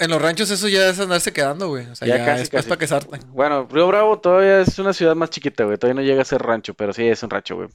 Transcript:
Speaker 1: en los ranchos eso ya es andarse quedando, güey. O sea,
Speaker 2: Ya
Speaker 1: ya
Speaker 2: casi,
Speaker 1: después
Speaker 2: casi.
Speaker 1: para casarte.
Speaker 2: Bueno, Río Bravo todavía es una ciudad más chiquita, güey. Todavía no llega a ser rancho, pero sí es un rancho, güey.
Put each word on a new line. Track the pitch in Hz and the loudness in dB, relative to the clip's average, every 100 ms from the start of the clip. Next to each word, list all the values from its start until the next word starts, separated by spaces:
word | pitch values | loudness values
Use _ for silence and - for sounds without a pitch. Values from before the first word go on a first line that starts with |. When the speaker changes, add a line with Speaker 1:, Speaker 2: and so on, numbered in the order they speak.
Speaker 1:
en | 165 | -2
los | 160 | 0
ranchos | 156 170 202 | 0 -2 -4
eso | 196 208 | -2 0
ya | 196 185 | 2 2
es | 185 | 0
andarse | 196 175 165 | -2 -2 -2
quedando, | 151 139 151 190 | -2 -2 -4 -6
güey. | 135 120 | -8 -10
O | |
sea, | 123 120 | -6 0
Speaker 2:
Ya | 123 | 2
Speaker 1:
ya | |
Speaker 2:
casi, | 120 123 | 2 0
Speaker 1:
después | 127 135 | -2 -4
Speaker 2:
casi. | 113 | -2
Speaker 1:
para | 101 | -4
casarte. | 147 143 147 139 131 | -2 -4 -4 -14 -8
Speaker 2:
Bueno, | 131 147 143 131 | -2 0 -2 -2
Río | 139 180 | 2 2
Bravo | 202 214 214 | 4 2 2
todavía | 175 185 196 196 | 2 4 6 4
es | 180 - | 4 0
una | 196 | -2
ciudad | 185 165 | 2 2
más | 160 160 | 2 -2
chiquita, | - 139 - | -4 -6 -2
güey. | 104 104 | -2 0
Todavía | 120 131 | 0 0
no | 135 | 2
llega | 135 | 2
a | |
ser | 131 131 | 0 -2
rancho, | 117 113 - | -2 -2 -4
pero | 95 104 | -6 -6
sí | 98 117 | 0 0
es | 110 | 0
un | 110 | -4
rancho, | 98 - 90 | -8 -8 -10
güey. | 92 | -12